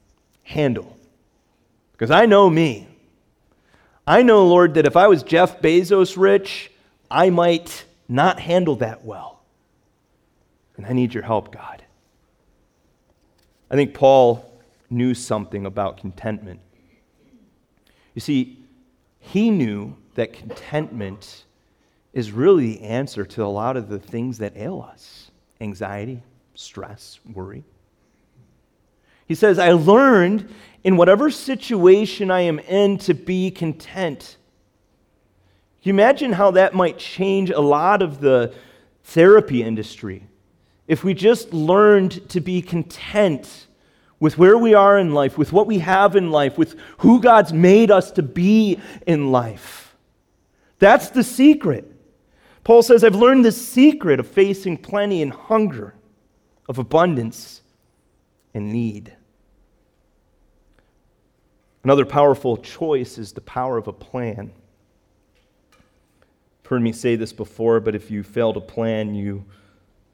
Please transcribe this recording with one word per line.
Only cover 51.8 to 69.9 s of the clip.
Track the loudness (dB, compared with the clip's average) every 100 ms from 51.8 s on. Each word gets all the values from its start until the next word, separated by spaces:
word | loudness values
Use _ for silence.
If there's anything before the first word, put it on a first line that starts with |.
| -8 _ _ _ _ _ _ _
Paul | 4 4
says, | 6 6
"I've | 6
learned | 4 4 4
the | 4
secret | 0 -4 4 4 4 0 -2
of | -2
facing | 0 0 -2 -8 -10
plenty | -8 -6 -4 -4
and | -6
hunger, | -8 -4 -2 -2 -6 -16 -20 _ _ _ _ _ _ -12
of | -10
abundance | -4 0 0 -2 -8 -12 -20 -20 _ _ _ _ _ _ _ _ _
and | -12 -10
need." | -8 -8 -10 -18 _ _ _ _ _ _ _ _ _ _ _ _ _ _ _ _ _ _ _ _ _ _ _ _ _ _ _
Another | 0 2 2
powerful | 2 2 2 -2 -6
choice | -8 -10 -6 -4 -6 -14
is | -18
the | -18
power | -14 -10 -6 -6
of | -10
a |
plan. | -14 -14 -12 -10 -12 -16 -20 _ _ _ _ _ _ _ _ _ _ _
You've | _ _ _ _ _ _ _ _ _ -8
heard | -4
me | -4
say | -4 -4 -4
this | -6
before, | -12 -16 -6 -2 -2
but | -2
if | -6 -8
you | -12
fail | -10 -6 -4
to | -4
plan, | -10 -8 -6 -6 -8
you | -8 -10 -12 -16 _ _ _ _